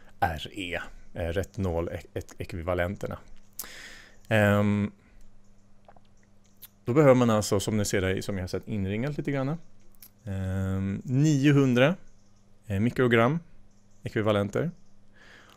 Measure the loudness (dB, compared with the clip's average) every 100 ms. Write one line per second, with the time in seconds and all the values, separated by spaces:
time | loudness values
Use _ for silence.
0 | -16 -4 -4 -4 -10 -10 -8 -8 -10 -16
1 | -14 -6 -4 -4 -6 -4 -4 -2 -4 -8
2 | -10 -12 -12 -14 -12 -8 -4 -2 -2 -4
3 | -10 -12 -14 -20 -20 -16 -16 -16 -20 -20
4 | -20 -14 0 4 4 4 4 2 -2 -6
5 | -20 -20 -20 -20 -20 -20 -20 -20 -20 -20
6 | -20 -20 -20 -20 -20 -20 -20 _ 0 6
7 | 8 8 6 4 2 0 0 -2 0 0
8 | 0 -2 -4 -6 -6 -8 -6 -4 -4 -4
9 | -4 -6 -4 -4 -4 -6 -10 -20 -20 -20
10 | -20 _ -10 -6 -4 -2 -2 -2 -4 -4
11 | -2 2 2 4 4 6 4 4 4 2
12 | -8 -20 -20 -20 -20 -18 -6 -2 -2 2
13 | 4 4 4 0 -6 -20 -20 -20 -20 -14
14 | -6 -2 2 2 0 -2 -4 -6 -20 -20
15 | -20 -20 -20 -20 -20